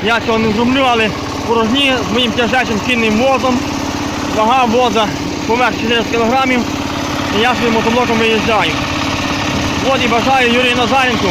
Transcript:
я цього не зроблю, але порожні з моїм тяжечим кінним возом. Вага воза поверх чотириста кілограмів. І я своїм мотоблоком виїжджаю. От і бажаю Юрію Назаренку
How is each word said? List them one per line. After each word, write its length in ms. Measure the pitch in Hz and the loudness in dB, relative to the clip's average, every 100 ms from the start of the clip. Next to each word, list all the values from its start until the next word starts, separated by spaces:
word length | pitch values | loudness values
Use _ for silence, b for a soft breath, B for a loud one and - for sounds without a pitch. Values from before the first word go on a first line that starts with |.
я 160 | 202 233 | 0 0
цього 180 | 214 226 | 0 0
не 140 | 220 | 2
зроблю, 340 | 208 240 262 262 | 2 2 2 2
але 200 | 240 214 - - - - | 2 0 -2 -6 -6 -2
порожні 460 | 226 220 262 277 254 185 | 0 2 2 2 0 0
з 40 | |
моїм 180 | 220 247 | 0 0
тяжечим 480 | 208 233 254 240 214 214 | 0 0 0 0 -2 -2
кінним 300 | 247 226 214 | 0 2 2
возом. 420 | 262 262 254 247 - - - - - - - 208 | 2 2 0 0 -2 -6 -4 -4 -4 -4 -4 0
Вага 300 | 214 262 240 | 2 2 2
воза 420 | 233 247 214 208 139 - - - | 2 2 2 0 -2 -6 -6 -2
поверх 280 | 226 247 - | 0 0 0
чотириста 300 | 226 233 220 | 0 0 0
кілограмів. 500 | 233 226 254 262 254 226 - - - - - - 202 | 0 0 2 2 0 0 -4 -6 -6 -4 -4 -2 0
І 40 | |
я 140 | 233 240 | 0 2
своїм 180 | 233 | 0
мотоблоком 440 | 226 220 240 247 226 | 0 2 0 0 2
виїжджаю. 540 | 226 220 208 214 170 139 - - - - - - - - - - 233 | 2 2 2 0 0 -2 -4 -4 -4 -4 -4 -4 -4 -2 -2 -2 0
От 100 | 262 247 | 0 0
і 20 | |
бажаю 460 | 233 226 269 247 | 0 2 2 2
Юрію 220 | 240 247 240 | 2 2 0
Назаренку 520 | 233 262 254 226 196 | 0 2 2 0 -2